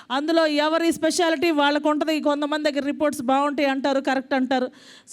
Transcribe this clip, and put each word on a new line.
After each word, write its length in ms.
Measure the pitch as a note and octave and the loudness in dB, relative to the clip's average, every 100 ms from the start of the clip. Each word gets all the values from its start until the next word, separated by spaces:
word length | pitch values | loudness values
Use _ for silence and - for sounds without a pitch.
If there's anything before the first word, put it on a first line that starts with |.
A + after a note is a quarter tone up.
| - | -6
అందులో 360 | C4 D#4 E4 D#4 | -4 0 2 2
ఎవరి 460 | D4 D4+ D#4+ E4 | 2 0 2 0
స్పెషాలిటీ 580 | - D#4+ D#4+ E4 D#4 E4+ | 0 0 2 0 2 0
వాళ్ళకు 380 | D4 C#4+ D4 D4+ | 2 2 2 0
ఉంటది. 320 | D4+ D#4 D#4 | 0 0 0
కొంతమంది 500 | D4 C#4+ D4 D4+ D4+ | 0 0 -2 -2 -2
దగ్గర 160 | C#4 C#4 | -2 -4
రిపోర్ట్స్ 360 | C#4+ D4+ D4 | -2 -2 -2
బాగుంటాయి 460 | A#3+ C4+ D4 C#4+ C#4+ | 0 0 0 0 0
అంటారు, 320 | C4+ C#4 C4+ | 0 0 0
కరెక్ట్ 340 | C#4+ C4 C4 | 0 -2 -2
అంటారు. 360 | C4+ B3+ C4 B3+ - - - - | -2 0 -2 -2 -8 -20 -20 -4